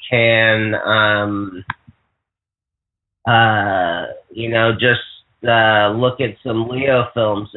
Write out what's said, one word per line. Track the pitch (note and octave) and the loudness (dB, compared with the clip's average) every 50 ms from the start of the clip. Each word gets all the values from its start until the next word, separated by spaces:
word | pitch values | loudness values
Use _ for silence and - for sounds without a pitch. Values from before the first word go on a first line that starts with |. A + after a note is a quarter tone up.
| - - | -6 -2
can, | B2+ A#2 A#2 A2+ A2+ A2+ A2+ A2 A2 A2 A2 G#2+ G#2 | 0 2 2 4 4 4 4 2 2 2 0 -2 -4
um, | - - G#2 G#2+ A2 G#2+ G#2 G#2 G#2 G#2 G#2 G2+ G2+ G2+ G2 F#2 F2+ F#2+ - - _ _ - - _ _ _ _ _ _ _ _ _ _ _ _ _ _ _ _ _ _ _ _ _ _ _ _ _ - | -4 -2 0 0 2 2 2 2 0 -2 -2 -4 -6 -8 -10 -12 -14 -14 -14 -14 _ _ -20 -20 _ _ _ _ _ _ _ _ _ _ _ _ _ _ _ _ _ _ _ _ _ _ _ _ _ -2
uh, | A#2 A#2+ A#2 A2+ A2 G#2+ G#2 G2+ G#2 F#2+ F#2+ F2+ E2+ E2+ F2 - - - - - - | 2 4 4 4 4 2 0 0 0 0 -2 -2 -2 -4 -6 -8 -10 -12 -16 -20 -16
you | - A2 A#2 A2+ | -12 -10 -6 -2
know, | A#2 A2+ A2+ A#2 A2+ | 0 0 2 0 0
just, | F#2 A#2+ B2 A#2 - - - - - _ _ _ _ - | 0 0 0 0 0 -4 -10 -20 -20 _ _ _ _ -2
uh, | A#2+ A#2 A2+ A2 A2 G#2+ G#2 G#2 G#2 | 2 2 4 4 4 4 4 2 2
look | G#2+ A#2 B2 B2+ B2 - | 0 0 0 -2 0 -2
at | C3 A2+ G2+ - - | -6 -6 -6 -8 -8
some | B2+ A2+ A2+ A2+ | -6 -4 -4 -4
Leo | A#2+ B2+ C3 C#3 C#3 C3 B2 A#2 - - | -4 -4 -2 0 0 2 0 0 -2 -2
films | A#2+ A2 G#2+ G#2 G2+ G2+ G2+ - | -2 -2 0 -2 -4 -6 -10 -10